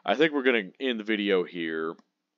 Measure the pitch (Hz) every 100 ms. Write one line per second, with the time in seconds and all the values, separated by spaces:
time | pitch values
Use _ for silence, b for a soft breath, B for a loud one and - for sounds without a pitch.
0 | - 113 160 147 127 117 92 - 131 113
1 | 104 107 101 92 85 87 82 80 80 82
2 | _ _ _